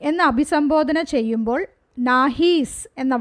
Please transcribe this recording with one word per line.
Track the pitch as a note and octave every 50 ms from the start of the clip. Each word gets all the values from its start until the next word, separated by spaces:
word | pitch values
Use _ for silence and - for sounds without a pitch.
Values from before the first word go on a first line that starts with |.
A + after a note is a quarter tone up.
| - C#4+
എന്ന് | D#4 F4 F4+ D4+
അഭിസംബോധന | A#3+ A3+ D4 - - D4+ D4 C#4+ D#4 D#4 D4+ B3+ D#4 D#4+ E4 -
ചെയ്യുമ്പോൾ | - C4+ A3+ A3 A3+ A3+ A3+ G#3+ A#3+ D4 G4 - _ _ _ _ _ - B3 B3
നാഹീസ് | B3 B3+ C4 C#4+ B3 - D#4+ F4 F4 E4 C4+ - - - - - _ -
എന്ന | C4 C4 C4 A#3+